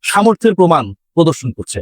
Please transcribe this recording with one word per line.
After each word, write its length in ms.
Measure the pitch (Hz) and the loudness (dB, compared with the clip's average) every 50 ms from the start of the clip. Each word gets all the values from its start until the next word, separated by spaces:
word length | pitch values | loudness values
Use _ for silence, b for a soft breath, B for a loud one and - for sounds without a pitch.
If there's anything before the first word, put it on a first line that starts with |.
| - | -6
সামর্থ্যের 500 | - - 196 208 226 214 - - 226 202 180 | -2 -2 2 2 2 0 2 2 0 2 4
প্রমাণ 240 | 185 175 165 147 117 98 101 _ _ _ _ | 2 4 4 0 -2 -6 -14 _ _ _ _
প্রদর্শন 340 | 165 165 160 160 - - 120 110 | 0 0 0 -2 -2 -8 -10 -10
করছে। 220 | - 98 - - 127 | -10 -14 -12 -12 -12